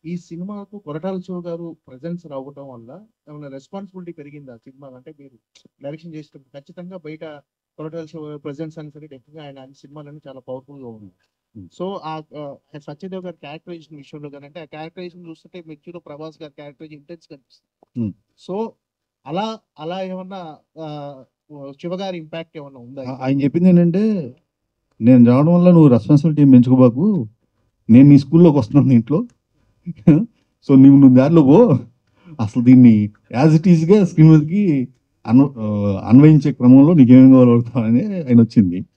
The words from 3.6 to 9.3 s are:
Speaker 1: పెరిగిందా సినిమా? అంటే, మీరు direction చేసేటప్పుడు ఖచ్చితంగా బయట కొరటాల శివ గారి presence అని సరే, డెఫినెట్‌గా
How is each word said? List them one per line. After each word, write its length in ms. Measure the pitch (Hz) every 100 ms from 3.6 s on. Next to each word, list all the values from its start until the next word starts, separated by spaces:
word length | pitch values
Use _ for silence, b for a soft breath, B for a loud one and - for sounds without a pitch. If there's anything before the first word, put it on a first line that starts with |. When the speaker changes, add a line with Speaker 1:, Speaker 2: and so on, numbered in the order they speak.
| _ 196 196 185 175
Speaker 1:
పెరిగిందా 440 | 165 147 147 139 117
సినిమా? 320 | _ 135 139
అంటే, 260 | 127 131 156
మీరు 180 | 139 117 _ _ _ _
direction 320 | 139 156 170
చేసేటప్పుడు 460 | 156 151 151 135 143
ఖచ్చితంగా 360 | 139 175 180 185
బయట 280 | 151 156 160 147 _ _ _ _
కొరటాల 260 | 156 165
శివ 220 | 156 165 151
గారి 120 | 147
presence 400 | 151 143 160 160
అని 120 | 151
సరే, 160 | 151 151
డెఫినెట్‌గా 400 | 135 135